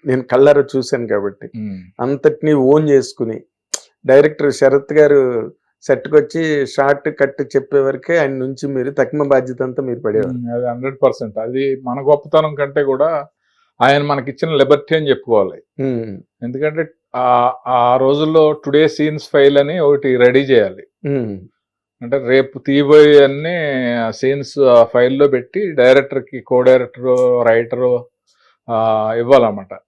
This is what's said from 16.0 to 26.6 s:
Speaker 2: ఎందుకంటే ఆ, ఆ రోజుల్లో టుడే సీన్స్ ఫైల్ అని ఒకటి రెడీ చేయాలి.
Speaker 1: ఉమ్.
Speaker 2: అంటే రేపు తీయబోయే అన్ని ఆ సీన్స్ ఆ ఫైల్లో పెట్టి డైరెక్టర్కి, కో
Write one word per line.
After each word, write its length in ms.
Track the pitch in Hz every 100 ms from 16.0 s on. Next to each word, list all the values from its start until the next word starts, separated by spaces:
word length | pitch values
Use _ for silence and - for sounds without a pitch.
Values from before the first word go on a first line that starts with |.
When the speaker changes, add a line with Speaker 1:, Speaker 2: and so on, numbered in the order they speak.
| 113 95 _ _
Speaker 2:
ఎందుకంటే 460 | 120 131 151 156 160 _ _ 123
ఆ, 380 | 123 123 123 - 123
ఆ 300 | 123 120 127
రోజుల్లో 560 | 131 143 156 160 151
టుడే 360 | 151 - 143 156
సీన్స్ 400 | 156 151 151 -
ఫైల్ 300 | 147 139 143
అని 200 | 143 180
ఒకటి 380 | 147 143 139 127
రెడీ 240 | 123 131
చేయాలి. 460 | 139 123 98 95 - _ 147
Speaker 1:
ఉమ్. 340 | 139 113 98 90 _ _ _ _ _
Speaker 2:
అంటే 160 | 120 139
రేపు 400 | 123 131 135 135
తీయబోయే 680 | - 139 143 151 151 147
అన్ని 320 | 139 139 160 175 151 131 123
ఆ 160 | 120 113
సీన్స్ 480 | 110 131 139 131 -
ఆ 260 | 135 120
ఫైల్లో 440 | 113 123 123 135 143
పెట్టి 440 | 131 123 185 202
డైరెక్టర్కి, 680 | 151 123 131 135 135 131 127
కో 220 | - 123